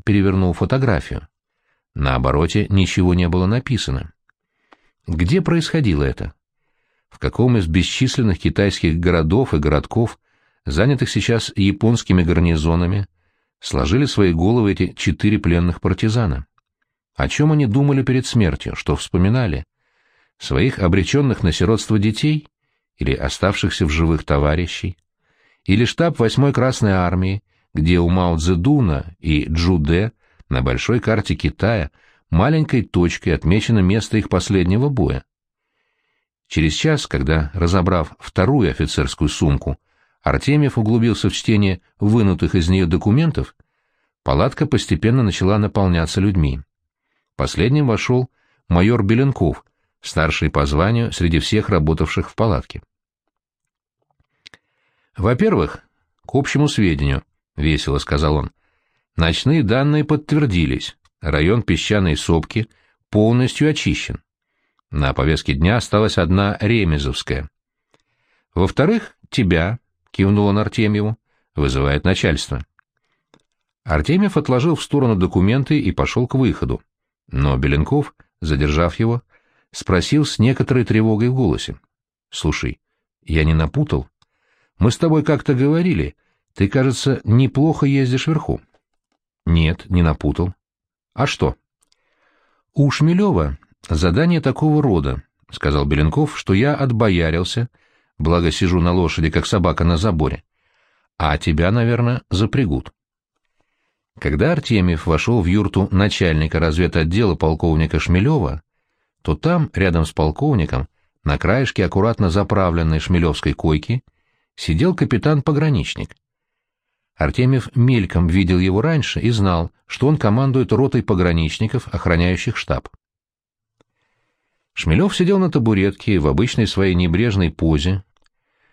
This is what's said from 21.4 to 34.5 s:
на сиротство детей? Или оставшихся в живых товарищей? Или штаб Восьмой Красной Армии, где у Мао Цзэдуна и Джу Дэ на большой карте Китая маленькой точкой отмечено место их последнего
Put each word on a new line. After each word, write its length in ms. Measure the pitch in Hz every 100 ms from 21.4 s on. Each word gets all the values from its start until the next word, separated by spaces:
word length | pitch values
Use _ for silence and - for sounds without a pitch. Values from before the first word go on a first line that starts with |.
на 80 | 90
сиротство 460 | 80 87 87 - 110
детей? 500 | 104 107 151 151 - _ _ _ _ -
Или 160 | 65
оставшихся 720 | 67 69 - 92 104 - - 80
в 40 |
живых 340 | 78 82 80
товарищей? 760 | - 71 73 80 85 - - - _ _ _ _ _ _ -
Или 200 | 98 117
штаб 340 | - 170 160
Восьмой 340 | 110 - 139
Красной 380 | 139 127 123 110
Армии, 500 | 95 90 92 95 98 - _ _
где 260 | - 80 87
у 100 | 85
Мао 260 | 92 90 82
Цзэдуна 800 | 78 90 127 147 107 71 - -
и 260 | 80 76 67
Джу 320 | 82 85 90
Дэ 320 | 73 85 110 - _ _ -
на 120 | 65
большой 380 | 64 64 - 120
карте 360 | - 107 101 85
Китая 560 | 80 - 98 113 73 _ _ _ -
маленькой 520 | 165 143 156 151 127
точкой 460 | - 90 87 - -
отмечено 500 | 78 78 101 - 113
место 380 | 90 110 - 110
их 120 | 101
последнего 600 | 92 -